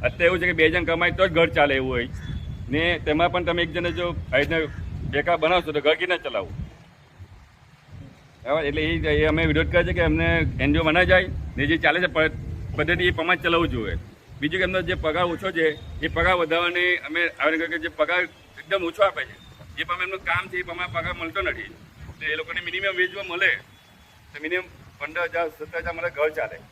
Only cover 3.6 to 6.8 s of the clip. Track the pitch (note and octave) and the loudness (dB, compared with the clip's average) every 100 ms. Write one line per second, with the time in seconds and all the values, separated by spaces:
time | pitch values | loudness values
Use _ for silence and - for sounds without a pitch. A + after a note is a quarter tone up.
3.6 | E3+ F3 F3 E3 F3 E3 - C3 C#3+ E3 | 0 0 -2 -2 -4 -4 0 0 2 0
4.6 | D#3 - - - - C#3 D3 F3 D#3+ F3+ | -2 -6 -10 -8 -4 -2 2 2 4 2
5.6 | D#3+ D3 C#3+ D#3 F3+ F3 C#3+ A2+ F#2+ - | 2 0 2 2 2 -2 -2 -4 -4 -8
6.6 | - - | -12 -14